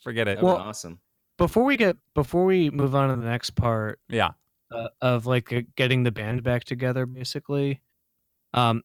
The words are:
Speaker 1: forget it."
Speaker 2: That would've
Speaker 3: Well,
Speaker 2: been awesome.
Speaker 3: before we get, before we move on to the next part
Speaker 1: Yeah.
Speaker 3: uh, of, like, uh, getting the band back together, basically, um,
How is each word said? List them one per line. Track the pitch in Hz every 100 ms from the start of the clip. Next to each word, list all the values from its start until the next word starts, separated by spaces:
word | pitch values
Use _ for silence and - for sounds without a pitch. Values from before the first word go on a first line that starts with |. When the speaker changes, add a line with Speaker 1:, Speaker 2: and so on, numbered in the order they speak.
Speaker 1:
forget | 123 113 104
it." | 95
Speaker 2:
That | 180
would've |
Speaker 3:
Well, | 175
Speaker 2:
been | 101
awesome. | 104 82 85 _ _ _ -
Speaker 3:
before | 175 226 262
we | 269
get, | 202 - _ -
before | 143 170 185
we | 185 151
move | 143 139 139
on | 135
to | 123
the | 117
next | 120 -
part | - 120 110 107 - -
Speaker 1:
Yeah. | 113 87 - _ _ _
Speaker 3:
uh, | 117 117 -
of, | 127 120 120
like, | 127 -
uh, | 120 117 -
getting | 127 127
the | 120
band | 110 107 123
back | 123 123 -
together, | 123 127 127 127
basically, | 127 123 147 - 143 139 135 _ _ _ _ _ _ _
um, | 127 117 113